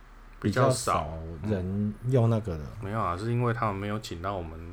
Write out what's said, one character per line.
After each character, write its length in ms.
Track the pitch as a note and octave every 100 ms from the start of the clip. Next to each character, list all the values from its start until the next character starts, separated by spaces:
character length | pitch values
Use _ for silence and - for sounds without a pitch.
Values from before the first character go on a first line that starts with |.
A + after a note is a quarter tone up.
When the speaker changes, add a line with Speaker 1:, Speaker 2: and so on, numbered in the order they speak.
| - - - -
Speaker 1:
比 100 | G#2+
较 180 | A#2+ C3
少。 400 | B2 G#2 D#2 D#2 E2 E2 E2+
Speaker 2:
比 60 | G#2
较 40 |
少 20 |
人 400 | G2 F#2 G2+ G#2 G#2 B2
用 200 | C3 A#2
那 120 | A2+
个 160 | A2 E2
了。 80 | - G2+
Speaker 1:
嗯。 40 |
没 60 | G2
有 100 | A2
啊， 160 | F#2 F2
是 140 | A2+
因 140 | A#2+
为 100 | A#2+
他 120 | A#2 A2
们 100 | G2
没 100 | G2+
有 100 | G#2+
请 200 | - E2+
到 160 | F#2 G2
我 60 |
们 160 | E2 D#2+ E2+